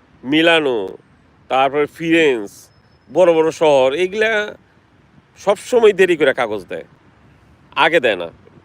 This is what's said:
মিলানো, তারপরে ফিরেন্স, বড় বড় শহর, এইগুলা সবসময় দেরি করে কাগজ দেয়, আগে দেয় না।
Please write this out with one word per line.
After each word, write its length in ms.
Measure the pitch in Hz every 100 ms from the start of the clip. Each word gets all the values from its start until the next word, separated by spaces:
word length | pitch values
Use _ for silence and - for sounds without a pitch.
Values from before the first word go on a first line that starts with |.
| _ _ 123
মিলানো, 600 | 156 165 165 143 117 95 - _ _ _ _ _
তারপরে 380 | 131 135 143 147
ফিরেন্স, 800 | - 165 165 151 120 101 - - _ _ _ _
বড় 220 | 147 180
বড় 160 | 160 160
শহর, 420 | - 156 139 131
এইগুলা 640 | 151 185 214 220 214 208 - _ _ _ _ _ _ _ _
সবসময় 540 | 190 208 - 247 220
দেরি 240 | 185 185 160
করে 180 | 143
কাগজ 300 | 123 117 104 87
দেয়, 180 | 85 - _ _ _ _ _ _ _ _ -
আগে 240 | 160 160
দেয় 160 | 123 92
না। 120 | 85 - _ -